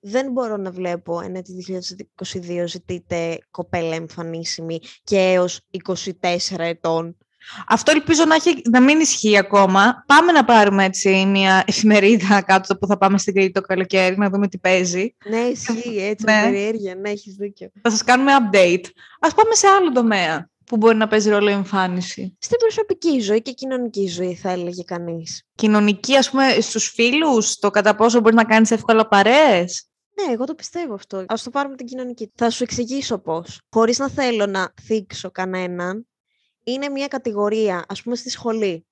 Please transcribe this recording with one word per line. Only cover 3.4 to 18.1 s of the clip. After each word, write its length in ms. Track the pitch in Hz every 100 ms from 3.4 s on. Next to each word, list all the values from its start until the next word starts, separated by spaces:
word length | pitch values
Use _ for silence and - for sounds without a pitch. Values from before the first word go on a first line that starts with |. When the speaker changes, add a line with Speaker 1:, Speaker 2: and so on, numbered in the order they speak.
| _
Speaker 1:
κοπέλα 440 | - 175 180 165 160
εμφανίσιμη 840 | 165 - 165 165 165 - 165 165 - -
και 140 | - 202
έως 440 | 185 185 180 - _
είκοσι 440 | 190 - 180 -
τέσσερα 500 | 180 180 175 - 175
ετών. 540 | 165 165 165 165 170 170 _ _ - - -
Speaker 2:
Αυτό 240 | - -
ελπίζω 340 | 311 294 311 320
να 100 | 320
έχει, 260 | 349 277 233
να 120 | 247
μην 180 | 254 311
ισχύει 380 | 320 - 214 208
ακόμα. 680 | 196 202 190 190 208 226 _
Πάμε 240 | 285 349
να 140 | 320 233
πάρουμε 380 | 233 208 196 190
έτσι 400 | 190 196 190 190
μια 360 | 196 190 190 -
εφημερίδα 720 | 202 214 214 196 226 185 202
κάτω 360 | 185 190 190 196
που 100 | 190
θα 100 | 196
πάμε 200 | 196 196
στην 160 | 196
Κρήτη 180 | 190 190
το 100 | 185
καλοκαίρι, 560 | 190 185 185 190 185 190
να 120 | 202
δούμε 180 | 196 202
τι 100 | 185
παίζει. 580 | 185 185 180 175 214 _ 208
Speaker 1:
Ναι, 80 | 226
ισχύει, 580 | 247 262 - 226 240 214
έτσι, 260 | 196 214 220
Speaker 2:
Ναι. 100 | 214
Speaker 1:
με 60 | 220
περιέργεια. 460 | 202 202 220 196 180
Ναι, 140 | 202
έχεις 260 | 208 208 196
δίκιο. 340 | 202 196 190 _
Speaker 2:
Θα 80 | 233
σας 140 | 220
κάνουμε 280 | -